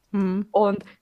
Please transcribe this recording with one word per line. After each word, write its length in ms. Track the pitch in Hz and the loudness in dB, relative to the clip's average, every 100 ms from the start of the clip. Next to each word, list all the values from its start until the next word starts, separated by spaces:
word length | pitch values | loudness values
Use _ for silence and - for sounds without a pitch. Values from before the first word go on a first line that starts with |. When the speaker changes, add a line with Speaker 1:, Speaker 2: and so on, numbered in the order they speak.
| - | -6
Speaker 1:
Mhm. 380 | 202 190 190 202 | -2 -2 -2 -2
Speaker 2:
Und 340 | - 208 202 - - | 0 0 -2 -10 -10